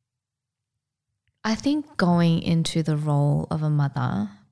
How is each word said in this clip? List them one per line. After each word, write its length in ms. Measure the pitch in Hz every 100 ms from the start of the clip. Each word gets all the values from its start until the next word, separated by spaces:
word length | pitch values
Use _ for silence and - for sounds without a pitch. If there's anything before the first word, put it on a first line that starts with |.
| _ _ _ _ _ _ _ _ _ _ _ _ _ _
I 120 | 220 220
think 420 | 277 302 294 -
going 440 | 175 175 170 165
into 400 | - 165 160 165
the 140 | 160 151
role 500 | 151 147 143 147 156
of 100 | 160
a 80 | 151
mother, 600 | 147 143 135 127 196 208 - _